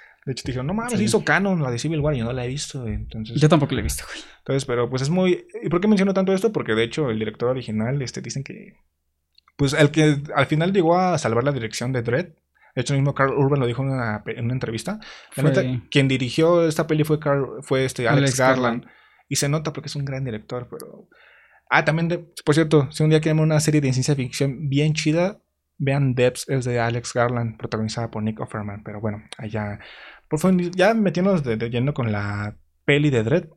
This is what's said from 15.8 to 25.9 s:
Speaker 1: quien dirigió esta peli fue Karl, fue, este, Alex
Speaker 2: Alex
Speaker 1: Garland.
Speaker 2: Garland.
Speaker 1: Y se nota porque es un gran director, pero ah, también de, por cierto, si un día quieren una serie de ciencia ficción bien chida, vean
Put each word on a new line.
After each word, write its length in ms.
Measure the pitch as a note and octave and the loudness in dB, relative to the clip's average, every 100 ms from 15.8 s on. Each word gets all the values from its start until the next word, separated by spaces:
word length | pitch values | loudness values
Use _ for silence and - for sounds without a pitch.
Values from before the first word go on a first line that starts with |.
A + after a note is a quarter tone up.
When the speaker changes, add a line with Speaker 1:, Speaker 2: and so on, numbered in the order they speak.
| - | 0
Speaker 1:
quien 180 | C#3+ C3+ | 2 4
dirigió 600 | C3 B2 D#3+ D#3+ F3 E3 | 2 0 2 4 4 2
esta 180 | D#3 D#3 | 0 0
peli 180 | D3+ D3 | 0 2
fue 140 | D3+ | 0
Karl, 440 | D3 C#3+ C3 B2+ | 0 0 -2 -8
fue, 220 | - C3 C3 | -2 0 0
este, 220 | - A#2 | 0 2
Alex 100 | C#3+ C#3 B2+ | 4 4 4
Speaker 2:
Alex 20 | |
Speaker 1:
Garland. 420 | B2+ C3 B2 A#2+ | 4 4 2 -2
Speaker 2:
Garland. 140 | - _ _ _ _ | -8 _ _ _ _
Speaker 1:
Y 80 | C3+ | -2
se 120 | C#3+ | 0
nota 240 | D#3 D#3 | -2 -4
porque 140 | C#3+ - | -8 -8
es 80 | C#3+ | -6
un 100 | C#3 | -6
gran 180 | C3+ C3 | -4 -6
director, 420 | G#2+ - B2 B2 | -6 -8 -10 -10
pero 380 | - - - - _ - - _ _ _ | -14 -16 -20 -20 _ -20 -20 _ _ _
ah, 140 | D3 D3+ | 2 4
también 220 | D#3+ E3+ | 0 0
de, 100 | E3+ - - - | -2 -6 -4 2
por 80 | |
cierto, 360 | D3 D#3+ D#3 C3 | 2 4 4 2
si 100 | - | 0
un 60 | D#3 | 4
día 100 | D#3 | 4
quieren 180 | D#3 D#3 | 4 2
una 200 | D#3 D3+ | 4 2
serie 220 | D#3 D3+ | 4 2
de 100 | C3+ | 2
ciencia 200 | B2+ B2+ C#3 | 0 0 0
ficción 540 | B2 - C#3 B2+ D3 | -2 -2 -2 -2 -2
bien 240 | C#3 D#3 | 2 2
chida, 460 | D3+ D3+ D#3+ F3+ G#3+ _ _ _ - | 2 0 2 0 -4 _ _ _ -4
vean 340 | C3+ | -2